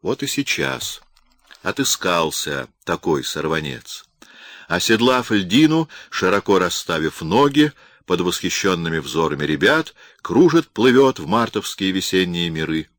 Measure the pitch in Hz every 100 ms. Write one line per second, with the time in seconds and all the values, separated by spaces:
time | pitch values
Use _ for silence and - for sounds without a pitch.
0 | 92 127 - - 139 - 67 65 - -
1 | _ _ _ _ _ - - 98 135 -
2 | 92 87 80 - - 69 64 _ - 85
3 | - 76 64 80 78 80 76 62 - -
4 | - _ - - - - - 87 - 110
5 | 120 127 120 107 90 113 156 160 160 -
6 | - - 92 98 - 95 90 - - 82
7 | 78 - 80 104 143 143 151 - - _
8 | - 90 90 - 90 - 98 90 82 80
9 | 71 80 80 73 73 76 98 156 - -
10 | - _ - 95 170 160 - - 123 123
11 | 135 127 76 107 113 107 - - 95 95
12 | - 92 90 87 87 80 80 80 78